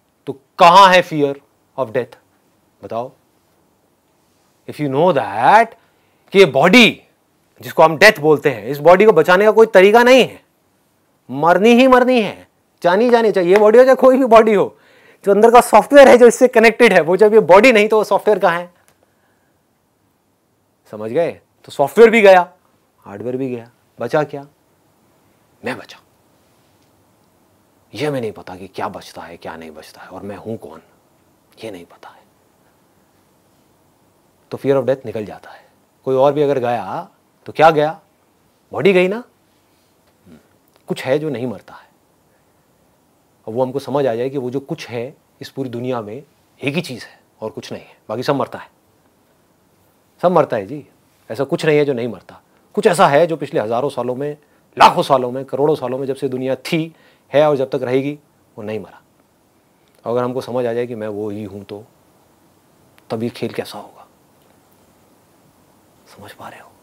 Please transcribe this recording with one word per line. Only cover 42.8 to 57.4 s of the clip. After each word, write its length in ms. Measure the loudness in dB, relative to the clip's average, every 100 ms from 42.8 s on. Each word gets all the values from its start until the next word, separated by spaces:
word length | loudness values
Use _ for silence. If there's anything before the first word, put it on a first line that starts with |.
| _ _ _ _ _ _ -12
अब 60 |
वो 100 | -6
हमको 160 | -6 -8
समझ 260 | -8 -4 -4
आ 100 | -6
जाए 140 | -8
कि 80 | -8
वो 120 | -10
जो 100 | -10
कुछ 300 | -10 -14 -12
है 280 | -14 -14 -18 _ _
इस 80 | -18
पूरी 200 | -14 -12
दुनिया 320 | -10 -8 -10
में 220 | -12 -16 -20 _ _ _
एक 120 | -10 -8
ही 60 |
चीज़ 240 | -10 -14 -18
है 140 | _ _ _
और 80 | -16
कुछ 220 | -14 -16
नहीं 100 | -18
है, 140 | -20 _ -12
बाकी 140 | -8
सब 120 | -4 -4
मरता 240 | -6 -12
है, 100 | -20 _ _ _ _ _ _ _ _ _ _ _ _ _ _ _
सब 100 | -2
मरता 260 | 0 -2 -4
है 80 | -8
जी, 220 | -14 -20 _ _ _ -12
ऐसा 120 | -8
कुछ 220 | -6 -4 -2
नहीं 120 | 0
है 80 | -2
जो 80 |
नहीं 140 | -4 -8
मरता। 340 | -12 -20 -20 _ _ _
कुछ 140 | -4 0
ऐसा 200 | 2 2
है 200 | 2 0
जो 100 | -2
पिछले 220 | -8 -6
हज़ारों 300 | -4 -4 -6
सालों 260 | -6 -8 -8
में, 220 | -10 -14 _ _ _ 0
लाखों 260 | 2 2
सालों 280 | 0 -2 -2
में, 140 | -8 -10
करोड़ों 300 | -4 -2 -2
सालों 220 | -6 -8
में, 100 | -8
जब 80 | -8
से 140 | -8
दुनिया 260 | -6 -6 -8
थी, 400 | -6 -6 -6 -14 _ _ _
है 160 | 0